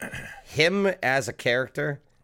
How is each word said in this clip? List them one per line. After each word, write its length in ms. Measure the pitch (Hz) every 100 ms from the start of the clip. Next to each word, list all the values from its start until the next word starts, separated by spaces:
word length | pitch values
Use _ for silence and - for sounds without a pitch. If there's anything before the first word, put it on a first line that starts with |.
| - -
<clears throat> 220 | - - -
Him 420 | - 165 202 196 -
as 240 | 123 135 120
a 60 |
character, 680 | - 127 123 127 - 147 143 _ _